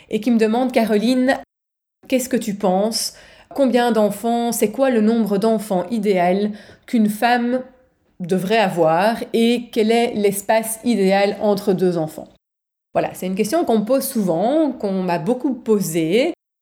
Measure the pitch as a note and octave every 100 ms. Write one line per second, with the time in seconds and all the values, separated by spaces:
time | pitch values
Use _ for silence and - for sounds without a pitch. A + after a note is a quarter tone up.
0 | - G#3+ B3 A3+ A3 A#3 B3+ B3 A3 G#3
1 | A#3 B3+ B3+ - - _ _ _ _ _
2 | - C4 B3+ A3+ G#3+ G3 G3 F#3 G3+ -
3 | - - - - - - C4 A#3+ A#3+ A3
4 | G#3 G3+ A#3 A#3 A#3 A3+ G#3+ A#3+ C4+ A3+
5 | G#3+ A#3 G3 G3 A3+ A3 - F3+ F3+ A3+
6 | G3+ F#3 F3 G3 G#3 G#3 - - - A#3
7 | G#3 G#3+ A#3+ A#3+ A#3+ B3+ - _ _ _
8 | _ - E3+ F#3+ F#3 A3+ F#3+ E3 D#3+ E3
9 | G#3+ A3+ A#3 A3+ A#3 A#3+ A#3+ A#3+ G#3+ A#3
10 | A#3 G#3+ G3+ G3+ - A3+ A3 - B3 G#3
11 | F#3+ G3 G3+ G3+ G#3 G3+ G#3 F3+ F#3 E3+
12 | D#3 - - _ _ _ _ _ _ E3+
13 | D#3+ - F#3 F#3+ G#3+ E4 C#4+ A3+ G#3+ C4+
14 | C4 A3+ F#3 D#3+ A3+ D#4 D4 - G3+ F#3+
15 | F3+ E3+ D#3+ B3 C#4+ B3 - G#3 D#3+ E3
16 | D#3+ G#3+ E4 - _ _